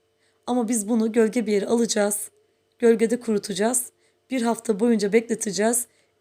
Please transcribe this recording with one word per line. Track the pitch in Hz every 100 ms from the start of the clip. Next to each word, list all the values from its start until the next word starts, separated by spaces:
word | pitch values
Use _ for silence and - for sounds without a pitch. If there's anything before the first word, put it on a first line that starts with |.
| _ _ _ _ -
Ama | 247 226
biz | 240 202
bunu | 233 220
gölge | 233 220 240 214
bir |
yere | 208 208
alacağız. | 233 233 214 208 208 - _ _ _ _ -
Gölgede | 233 226 220 240
kurutacağız. | 233 208 - 180 220 254 - _ _ _ -
Bir | 262
hafta | 233 226 - 196
boyunca | 240 220 202
bekleteceğiz. | 220 226 226 214 180 220 240 - _ _ -